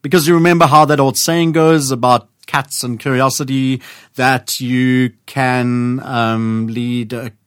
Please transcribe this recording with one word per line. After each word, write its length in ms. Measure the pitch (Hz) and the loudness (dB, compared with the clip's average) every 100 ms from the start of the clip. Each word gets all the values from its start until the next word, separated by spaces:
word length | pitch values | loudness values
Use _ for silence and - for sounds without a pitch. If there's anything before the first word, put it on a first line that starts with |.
Because 260 | 147 175 151 | 2 0 4
you 60 | |
remember 360 | 170 170 170 160 | 4 4 4 4
how 180 | 151 151 | 6 4
that 140 | 147 | 4
old 180 | 135 - | 2 0
saying 340 | - 165 165 | -2 0 0
goes 380 | 160 160 160 135 | 2 4 2 0
about 400 | 127 123 120 - _ - | -2 2 0 0 _ -6
cats 360 | 143 135 - | -4 -4 -8
and 160 | 123 113 | -8 -6
curiosity, 840 | 143 127 135 - 131 135 131 127 - - _ | -4 0 0 -2 -4 -4 -2 -4 -8 -20 _
that 440 | - 131 131 - - | -2 0 0 -4 -8
you 540 | 127 127 127 127 127 - - | -4 0 0 2 0 -4 -12
can, 720 | 139 131 127 123 123 123 127 | -4 -2 0 -2 -2 -2 -4
um, 680 | 131 123 113 113 113 110 113 | -6 -4 -2 -2 -2 -4 -4
lead 440 | 113 120 123 113 | -6 -6 -6 -6
a 200 | 120 117 _ | -10 -12 _